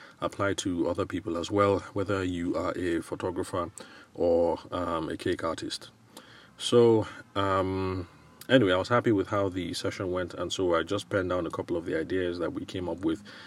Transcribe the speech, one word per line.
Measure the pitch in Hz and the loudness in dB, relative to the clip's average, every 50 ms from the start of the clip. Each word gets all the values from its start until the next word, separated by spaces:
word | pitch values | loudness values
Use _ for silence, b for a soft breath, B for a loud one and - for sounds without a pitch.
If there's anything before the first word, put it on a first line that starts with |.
| B B B B | B B B B
apply | - - - - 101 101 95 | -6 -6 -4 -2 -2 -2 -2
to | - - 98 90 85 80 82 | -2 -2 -2 0 0 0 0
other | 87 87 98 | 0 -2 -4
people | - - 90 - - 85 | -4 -4 -6 -4 -4 -4
as | 85 82 - | -4 -4 0
well, | 104 101 101 101 98 90 - - - | 2 4 4 4 4 2 0 -4 -6
whether | 104 95 95 101 95 92 | -4 -2 -2 0 0 0
you | 92 90 87 85 87 82 | -2 -2 -2 -2 -2 -2
are | 82 87 90 - | -2 -2 -2 -4
a | - 90 90 85 80 | -2 -2 -2 -2 -2
photographer | 80 - - - - 95 87 90 87 - - 92 85 80 - B B B B B B B B | -4 -6 -8 -6 -4 -4 -4 -4 -6 -4 -4 -4 -4 -6 -8 B B B B B B B B
or, | - 82 87 85 85 85 85 80 - - - | 0 2 4 4 4 4 2 0 -2 -6 -6
um, | - 90 87 85 85 82 80 76 | -4 -4 -2 -2 -2 -2 -4 -4
a | 82 | -6
cake | 78 - 98 87 - - | -4 -2 -2 -2 0 -2
artist. | 82 80 - - - - - - - - - - B B B B B B B B B B | -4 -4 -4 -6 -8 -8 -10 -12 -14 -20 -20 -20 B B B B B B B B B B
So, | - - - - 120 120 117 113 110 107 B B B B - - | -8 -2 4 6 8 8 8 8 6 4 B B B B -6 -2
um, | 101 98 98 95 95 95 95 95 95 95 95 92 95 85 B B B B B - - - - | 0 2 4 4 4 2 2 0 0 0 0 -2 -4 -6 B B B B B -20 -10 0 4
anyway, | 123 135 113 92 | 6 6 6 6
I | 90 | 4
was | 92 92 | 4 2
happy | - 123 120 117 123 | 2 2 2 4 4
with | 110 95 92 | 4 2 2
how | - 107 101 101 98 | 0 0 0 0 0
the | 87 95 87 85 87 | -2 -4 -6 -4 -6
session | - - 95 - - 101 90 | -4 -4 -4 -4 -4 -4 -4
went, | 90 90 90 85 - | -2 -2 -4 -4 -6
and | - 90 85 | -6 -6 -4
so | - - 95 87 85 | -2 0 2 2 2
I | 82 82 | 2 2
just | 82 98 101 95 - | 0 -2 -4 -4 -2
penned | - 101 92 90 | -2 0 0 0
down | 90 90 85 | 0 -2 -2
a | 80 | -4
couple | - - 90 - 87 | -4 -6 -4 -2 -2
of | 85 85 | -4 -2
the | 92 82 80 | -2 -2 -2
ideas | 80 82 90 92 90 87 87 87 | -2 0 0 0 0 0 -2 -2
that | 82 80 76 | -4 -4 -4
we | 85 92 | -6 -8
came | - - 95 90 87 | -6 -6 -6 -4 -4
up | 82 85 | -4 -2
with, | - 82 - - - B B B B | 0 0 0 -2 -4 B B B B